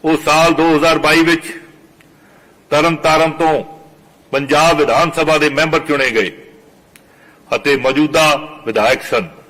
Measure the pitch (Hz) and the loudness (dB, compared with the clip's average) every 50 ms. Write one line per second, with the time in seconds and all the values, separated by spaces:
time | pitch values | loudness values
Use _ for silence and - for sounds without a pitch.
0 | - 156 160 151 - 156 147 156 165 170 160 143 160 165 160 147 156 165 160 156 | 0 0 -2 0 0 0 2 2 2 2 2 2 2 2 2 2 2 2 0 2
1 | 143 151 160 165 165 165 170 165 - - - - - - - - _ _ _ _ | 2 2 2 2 2 2 0 -2 -2 -12 -16 -16 -20 -20 -20 -20 _ _ _ _
2 | _ _ _ _ _ _ _ _ _ _ _ _ _ _ 143 151 156 170 165 147 | _ _ _ _ _ _ _ _ _ _ _ _ _ _ -2 0 0 0 -2 0
3 | - 160 156 160 160 160 147 - 170 160 156 127 110 - - - - - - _ | 0 0 2 2 2 0 0 -2 0 0 0 -2 -4 -8 -18 -20 -20 -20 -20 _
4 | _ _ _ _ _ _ - 135 143 135 147 147 160 170 165 151 147 - 117 135 | _ _ _ _ _ _ -6 -6 -2 0 2 2 4 2 2 2 0 0 2 0
5 | 165 165 - 165 160 156 156 151 151 151 139 143 160 165 156 160 160 151 147 139 | 0 0 -2 -4 -2 0 0 0 0 0 0 -2 -2 0 0 -2 -2 -2 -2 0
6 | 135 127 113 113 98 87 - - - - - - - _ _ _ _ _ _ - | 0 0 0 -2 -2 -2 -8 -14 -20 -20 -20 -20 -20 _ _ _ _ _ _ -20
7 | _ _ _ _ _ _ _ _ _ - 123 120 - 143 143 131 123 131 135 143 | _ _ _ _ _ _ _ _ _ -6 -6 -4 0 0 0 0 0 -2 0 0
8 | 151 147 156 160 156 151 147 135 - - - - - 113 107 107 104 117 131 - | 0 0 2 2 2 2 0 -2 -4 -12 -18 -12 -10 -4 -2 0 2 0 0 -2
9 | - - 131 117 95 80 - - - | -4 -4 -4 -4 -4 -6 -16 -20 -20